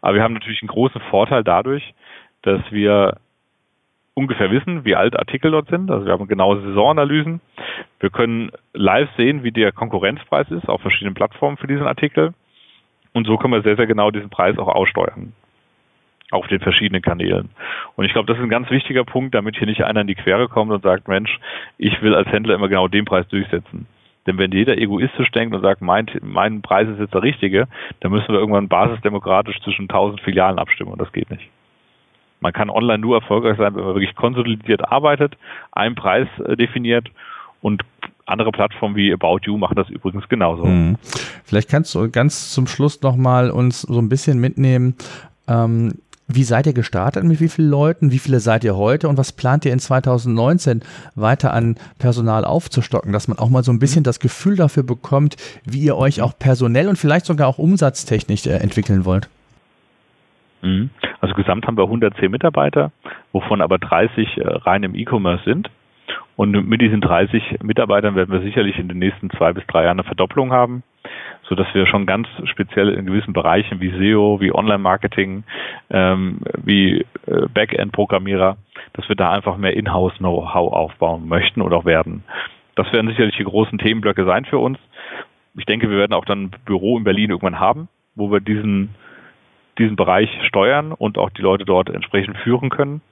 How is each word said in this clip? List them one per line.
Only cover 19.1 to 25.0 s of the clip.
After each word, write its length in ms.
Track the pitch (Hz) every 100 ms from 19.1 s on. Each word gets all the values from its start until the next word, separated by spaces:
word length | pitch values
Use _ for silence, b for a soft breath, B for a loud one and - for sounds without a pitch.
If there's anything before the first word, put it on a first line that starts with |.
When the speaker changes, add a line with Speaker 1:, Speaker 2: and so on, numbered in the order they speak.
| 131 131
Speaker 1:
damit 220 | 120 104 107
hier 100 | 107
nicht 180 | 107
einer 180 | - 107
in 60 | 101
die 60 |
Quere 320 | 98 - 95 123
kommt 240 | - 110
und 120 | 104
sagt, 260 | 95 92 -
„Mensch, 320 | 98 107 - B B B _
ich 240 | - -
will 120 | 107
als 140 | 101 98
Händler 260 | 107 110
immer 140 | 98 101
genau 180 | 98 92
den 200 | 101 107
Preis 200 | 92 90
durchsetzen.“ 580 | 98 98 87 - 90 - _ b b -
Denn 100 | 92
wenn 160 | 95
jeder 240 | 95 120 104
egoistisch 540 | 107 101